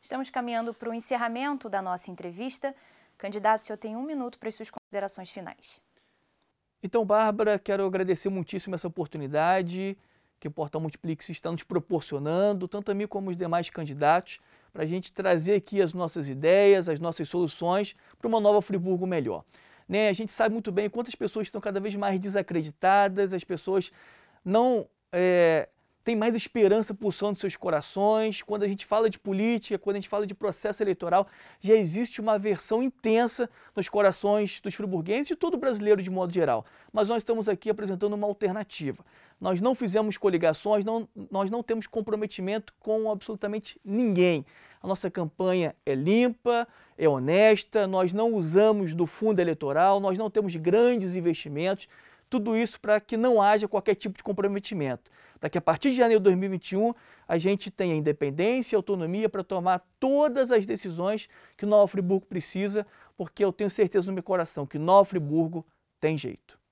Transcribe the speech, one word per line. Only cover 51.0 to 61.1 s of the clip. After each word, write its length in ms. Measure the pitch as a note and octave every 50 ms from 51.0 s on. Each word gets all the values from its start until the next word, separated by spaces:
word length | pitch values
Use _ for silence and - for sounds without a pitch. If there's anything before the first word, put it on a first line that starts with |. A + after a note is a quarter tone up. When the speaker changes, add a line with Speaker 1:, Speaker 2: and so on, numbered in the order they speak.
| F#3+ F#3 F3+
Speaker 2:
investimentos, 720 | F#3 E3+ E3+ D#3+ - - D3+ C#3+ D3 E3 F#3 G3+ - - _ _ - _ - _ _ _ _
tudo 260 | - B3+ G#3 A3+ A3+
isso 240 | A3 A#3 G#3 - -
pra 200 | - G#3 G#3 G#3+
que 160 | G#3 - A#3+
não 260 | A3 A3+ B3+ A#3+ A3
haja 260 | G3 G3+ G#3+ G#3+ G#3+ G3+
qualquer 280 | - G3+ - - G3+
tipo 220 | - - G#3+ F#3+ -
de 60 | -
comprometimento. 880 | - G3+ F3+ G3 G3+ G3+ G3+ G3+ - A3 F3+ D3 C3+ B2 - _ _ _ _ _ _ _ _
Pra 100 | - D#3
que 80 | - F#3
a 40 |
partir 280 | - - D#3+ - - C#4+
de 80 | B3+ B3
janeiro 220 | A#3+ A#3 A3+ A3
de 60 | F#3+
dois 100 | G3+ F#3
mil 120 | F3+ F#3+ G3
e 40 |
vinte 200 | F#3+ F3 - -
e 60 | F#3 F#3+
um 160 | G#3+ A#3 A#3 _ _ _ - _ _ _
a 100 | E3 E3+
gente 340 | E3 F#3+ G3+ G3+ - G3+
tenha 240 | - - F#3+ F3+ D#3+
independência 800 | D#3 D3+ D3+ D3 - D3 C#3+ C#3 D3+ F3 G#3+ B3 C4 A#3 - -
e 20 | G#3
autonomia 500 | - - G3+ F#3 E3 D#3+ F3+ G3+ A3 G#3
pra 160 | - G3 F#3
tomar 400 | _ G3+ F#3 F3 F#3 F#3 F3+ _ _ _ _
todas 520 | - C4 C#4 C#4+ D4+ D4+ A#3+ C#4 C4 A#3+
as 140 | B3 A3 G3
decisões 640 | G3 A3+ G3+ - F#3+ E3 E3 F3+ F#3+